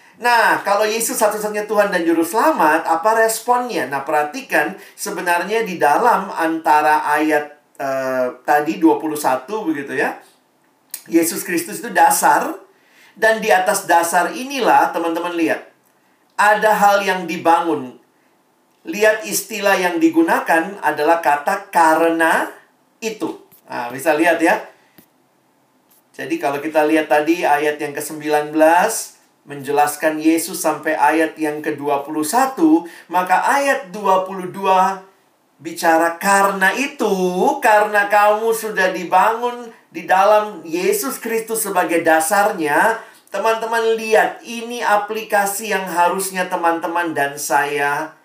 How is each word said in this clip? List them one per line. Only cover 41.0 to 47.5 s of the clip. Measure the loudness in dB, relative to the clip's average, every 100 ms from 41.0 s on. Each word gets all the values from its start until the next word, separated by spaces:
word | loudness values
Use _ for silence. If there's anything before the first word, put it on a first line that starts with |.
| -4 -8
Kristus | -6 -6 -6 -6 -2
sebagai | -2 0 0
dasarnya," | 2 2 2 2 2 0 0 2 2 0 -8 -20 _
teman-teman | -4 -2 -2 -2 -2 0 -2
lihat, | 2 2 2 -4 -12
ini | -10 -10 -6
aplikasi | 0 0 0 -8 -2 0 0 -4 -4
yang | -4 -2
harusnya | 0 2 0 -4 -6 -4
teman-teman | -2 0 0 -4 -4 -4
dan | -2 -4
saya | -4 -2